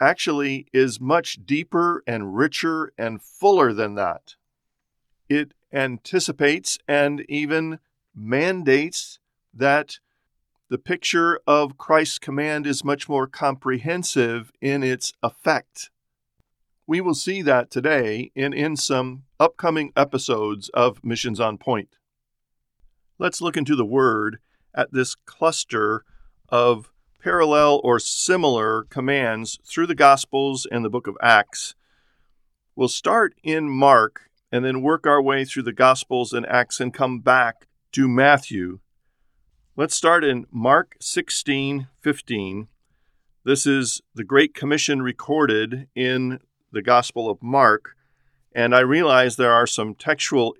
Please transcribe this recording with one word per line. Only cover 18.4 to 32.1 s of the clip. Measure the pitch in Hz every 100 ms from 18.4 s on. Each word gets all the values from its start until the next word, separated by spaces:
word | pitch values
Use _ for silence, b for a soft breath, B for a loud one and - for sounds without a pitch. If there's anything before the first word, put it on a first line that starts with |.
| 139
in | 139 151 147
some | - 131 127 131 135 -
upcoming | 165 - 175 160 147
episodes | - 139 127 - 113 107 101 -
of | 120 123 -
Missions | - 117 123 104
on | 110 104
Point. | - 113 95 _ _ _ _ _ _ _ _ _ _ _ _ -
Let's | 175 -
look | 170 160
into | 139 143
the |
Word | 107 131 131 110 107 107 _ _ _
at | - -
this | 131 127
cluster | - - - 160 156 - 117 107 110 - - - _ _
of | 123 120 117 107 _ _ _
parallel | 180 175 156 147 147 143
or | 123 117
similar | - - - 185 156 117 110 110
commands | 110 143 131 139 120 110 110 - -
through | - 170
the |
Gospels | 147 143 135 - 135 139 135 -
and | 120
the | 113
book | 120 104
of | 98
Acts. | 117 110 - - - - _ _ _